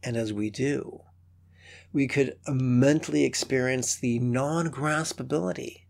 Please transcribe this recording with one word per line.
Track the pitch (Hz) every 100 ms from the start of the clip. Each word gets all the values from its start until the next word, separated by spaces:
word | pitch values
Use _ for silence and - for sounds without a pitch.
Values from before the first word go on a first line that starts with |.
And | 131 117
as | 110
we | 104 107
do, | 104 131 143 - - - _ - - _ - - - -
we | 147 135
could | 143 131 - -
mentally | 131 131 123 135 151 - 151
experience | 139 - - 131 127 131 120
the | - 127 117
non-graspability | 123 123 139 165 165 131 151 156 156 - 131 147 180 - - -